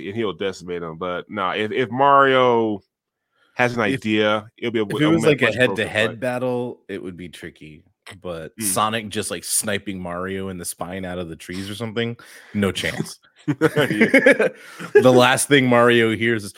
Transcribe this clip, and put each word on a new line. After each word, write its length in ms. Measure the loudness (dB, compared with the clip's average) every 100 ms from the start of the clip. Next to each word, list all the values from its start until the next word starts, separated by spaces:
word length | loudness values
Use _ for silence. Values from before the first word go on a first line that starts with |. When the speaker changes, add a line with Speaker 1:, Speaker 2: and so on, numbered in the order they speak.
Speaker 1:
and 100 | -8 -6
he'll 160 | -6
decimate 480 | -4 -6 -6 -10 -8
him. 140 | -8 -8
But 320 | -6 -8 -8
nah, 260 | -4 -4
if, 180 | -2 -2
if 180 | -2 -2
Mario 920 | 2 6 6 6 6 4 4 2 -2 -8 _ _ _ _ _ _
has 200 | 0 0
an 60 | 2
Speaker 2:
If, 140 | 0
Speaker 1:
idea, 540 | 0 0 2 2 0 -4 _
it'll 140 | -4
be 80 | -2
a 40 |
Speaker 2:
if 60 | -2
Speaker 1:
w-, 140 | 0
Speaker 2:
it 60 | 2
Speaker 1:
a 20 |
Speaker 2:
was 80 | 4
Speaker 1:
much 60 | 4
Speaker 2:
like 140 | 4
a 40 | 2
Speaker 1:
closer 120 | 2
Speaker 2:
head-to-head 520 | 0 0 -2 0 -2
Speaker 1:
fight. 100 | -2
Speaker 2:
battle, 600 | -6 -4 -4 -4 -6 -10 -12
it 140 | -12
would 140 | -12 -14
be 120 | -16
tricky. 540 | -14 -18 -18 -20 -20 _ _ -20 -16
But 340 | -12 -12 -12 -8
Speaker 1:
Mm. 80 |
Speaker 2:
Sonic 440 | -4 -2 -2 -2 -6
just, 240 | -6 -6
like, 100 | -8
sniping 580 | -4 -4 -2 -4 -6 -8
Mario 480 | -8 -6 -6 -6 -8
in 60 | -8
the 60 |
spine 400 | -10 -10 -10 -8
out 140 | -8 -8
of 100 | -10
the 80 | -12
trees 320 | -12 -10 -10
or 60 |
something, 420 | -10 -8 -6 -6 -8 -16 -20 -8
no 160 | -2 -2
chance. 480 | -2 -4 -6 -8 -14 _ _ -6
Speaker 1:
<laughs> 20 |
Yeah. 1000 | 0 0 0 0 2 4 4 4 4 0 -4 -18
Speaker 2:
<laughs> 220 | -16 2
The 180 | 4 6
last 360 | 8 6 4 2
thing 180 | 4 4
Mario 480 | 4 6 4 2
hears 300 | 0 -2 -2
is, 80 | -6